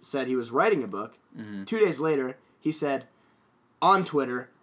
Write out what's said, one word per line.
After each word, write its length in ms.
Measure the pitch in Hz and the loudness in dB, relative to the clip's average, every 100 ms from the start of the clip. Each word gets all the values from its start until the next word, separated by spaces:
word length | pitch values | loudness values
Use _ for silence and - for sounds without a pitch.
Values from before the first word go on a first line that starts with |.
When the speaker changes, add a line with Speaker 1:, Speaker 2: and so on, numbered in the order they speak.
Speaker 1:
said 260 | - 139 123 | -6 -6 -2
he 80 | 127 | -2
was 160 | 117 | 0
writing 320 | 127 208 180 | 2 4 2
a 40 | 107 | -2
book. 300 | 98 113 - _ - | -8 -10 -14 _ -18
Speaker 2:
Mm-hmm. 260 | 107 101 | -12 -10
Speaker 1:
Two 160 | 101 220 | -6 2
days 200 | 214 135 | 2 4
later, 360 | 156 143 127 131 _ _ | 0 0 -2 -8 _ _
he 120 | 156 | -4
said 320 | 151 143 135 - _ _ _ _ _ _ _ | -2 -2 -4 -6 _ _ _ _ _ _ _
on 220 | 170 190 | 4 4
Twitter 460 | 180 147 127 123 123 _ | 2 -2 -2 -4 -8 _